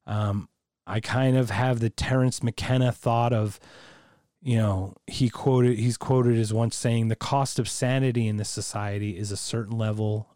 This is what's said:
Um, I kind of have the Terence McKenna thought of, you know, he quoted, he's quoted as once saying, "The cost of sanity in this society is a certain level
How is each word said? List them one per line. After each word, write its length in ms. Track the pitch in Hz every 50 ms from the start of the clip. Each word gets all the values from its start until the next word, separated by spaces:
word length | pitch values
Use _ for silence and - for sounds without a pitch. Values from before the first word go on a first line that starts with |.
| -
Um, 420 | - 104 107 107 101 101 104 - - _ _ _ _ _ _ -
I 140 | - 98 110
kind 360 | - - 120 127 131 131 127
of 140 | 131 123 110
have 300 | 101 113 127 127 123 113
the 100 | 113 110
Terence 520 | - - - - 131 127 127 127 - -
McKenna 480 | - 117 - - - - 127 127 127 123
thought 400 | - - - 127 117 117 117 120 120
of, 260 | 110 107 101 - - - - - - - - - - - _ _ _ _ _ _ _
you 160 | - 127 117
know, 380 | 113 110 104 95 92 95 98 - _ -
he 220 | - - - 131 113
quoted, 500 | - - - 135 131 127 123 123 120 104
he's 200 | 113 123 113 -
quoted 400 | - - 131 127 120 123 117 113
as 140 | 110 104
once 220 | 110 113 117 110 -
saying, 340 | - - 120 117 113 113 110
"The 60 | 113
cost 440 | - - - 147 139 135 - - -
of 100 | 110 -
sanity 580 | - - 135 123 131 135 135 127 117 120 113
in 120 | 107 104 104
this 100 | 104 -
society 720 | - 104 101 - - 104 104 101 101 101 104 104 90 90
is 120 | 104 101
a 60 | 98
certain 400 | - - - - 117 110 104 117
level 520 | 113 110 107 107 107 107 107 107 104 104 _ _